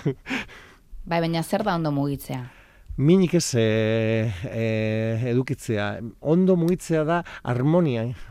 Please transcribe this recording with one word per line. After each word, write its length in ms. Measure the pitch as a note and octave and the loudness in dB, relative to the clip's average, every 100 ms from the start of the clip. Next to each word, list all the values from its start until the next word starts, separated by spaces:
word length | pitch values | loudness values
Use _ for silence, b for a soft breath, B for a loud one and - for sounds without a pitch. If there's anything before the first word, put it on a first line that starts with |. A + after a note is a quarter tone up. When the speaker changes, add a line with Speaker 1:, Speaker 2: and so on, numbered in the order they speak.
Speaker 1:
<laughs> 1040 | C#3+ C3 - B3 - - - - _ - - | -2 -6 -6 -8 -8 -16 -20 -20 _ -16 -4
Speaker 2:
Bai, 140 | E3+ | -2
baina 220 | E3 E3 | 0 -2
zer 200 | E3 G3+ | -2 -2
da 120 | G#3+ E3+ | 0 0
ondo 160 | D#3 | 0
mugitzea? 520 | C#3 C#3+ C#3 - C3 B2 b b b b - | 0 -2 -4 -8 -10 -10 b b b b 0
Speaker 1:
Minik 380 | C#3 F#3+ F#3 F3 | 6 6 6 2
ez, 140 | - | 2
eh, 760 | A#2 A2 A2 A2 A2+ A2 A2+ A2+ F2+ A#2 | 2 4 4 2 2 2 2 0 -4 -8
eh, 720 | A2+ A2+ A2 A2 A2 A2+ A2 B2 | -4 -2 0 -2 -2 -2 -2 0
edukitzea. 720 | A#2+ C3 B2+ - G#2+ G#2 G2+ A2+ - | 0 0 -4 -2 -2 -2 -6 -10 -8
Ondo 360 | C#3+ E3+ F#3 F3+ | 0 2 4 4
mugitzea 460 | E3 F3+ - D#3+ D3+ | 2 -2 0 0 0
da 140 | E3+ - B | -2 -4 B
harmonia, 640 | - B2 C#3 E3+ E3 A#2 A#2 - B | -4 0 2 4 4 0 -4 -6 B